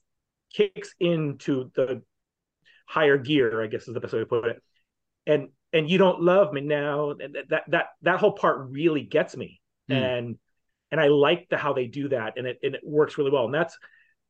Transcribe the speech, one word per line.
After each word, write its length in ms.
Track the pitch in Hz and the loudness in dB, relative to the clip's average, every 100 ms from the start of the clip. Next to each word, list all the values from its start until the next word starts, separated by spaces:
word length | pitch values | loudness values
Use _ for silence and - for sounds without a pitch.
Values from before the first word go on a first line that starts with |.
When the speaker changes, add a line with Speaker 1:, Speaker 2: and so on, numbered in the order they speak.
| _ _ _ _ _ | _ _ _ _ _
Speaker 1:
kicks 420 | - 202 208 190 - | -2 -2 -2 -14 -4
into 720 | 175 165 151 123 - 135 131 | 0 0 -2 -6 -4 -4 -4
the 280 | - 127 120 - _ _ _ _ _ _ _ - | -4 -2 -4 -12 _ _ _ _ _ _ _ -6
higher 300 | - 151 139 | 0 4 4
gear, 440 | 123 151 120 110 | 2 2 2 0
I 40 | 110 | -4
guess 180 | 117 - | -6 -8
is 80 | |
the 60 | 117 | -10
best 120 | 107 | -6
way 60 | 113 | -6
to 60 | 110 | -2
put 200 | 120 110 | -2 -2
it, 160 | 117 _ _ _ _ _ _ - | -6 _ _ _ _ _ _ 0
and, 220 | 151 135 _ _ | 0 -2 _ _
and 160 | 160 156 | -2 2
"You 100 | 185 | 4
don't 220 | 190 175 | 4 4
love 300 | 170 185 196 | 4 4 4
me 80 | 139 | 0
now," 500 | 143 147 147 143 147 | -2 -2 -2 -2 -4
and 240 | 143 143 143 | -6 -10 -12
that, 120 | 135 | -4
that, 120 | 156 - | -4 -2
that, 180 | 165 - - | -2 -2 -4
that 160 | 175 180 | -2 2
whole 140 | 208 | 2
part 380 | 202 175 151 135 | 2 0 0 -4
really 320 | 135 165 151 | 0 0 0
gets 340 | 113 147 - - | 0 0 0 -6
me. 240 | 95 - _ _ - | -14 -16 _ _ -4
Speaker 2:
Mm. 60 | 131 127 123 | -2 0 -2
Speaker 1:
And, 200 | 120 113 _ _ _ _ - | -6 -12 _ _ _ _ -6
and 100 | 151 | 2
I 60 | 147 | 4
like 380 | 147 143 175 - | 6 4 2 -2
the, 80 | 160 | -4
how 160 | 147 | -2
they 120 | 131 123 | -2 -4
do 220 | 143 139 | -6 -4
that, 280 | 131 110 120 | -2 -4 -6
and 100 | 127 | -8
it, 120 | 120 | -6
and 100 | 139 | -6
it 60 | 135 | -8
works 320 | - 147 147 - | -2 0 2 0
really 120 | 139 | 0
well. 140 | 139 | 0
And 100 | 113 | 0
that's 240 | 147 170 - - _ _ _ _ | -2 -2 -6 -20 _ _ _ _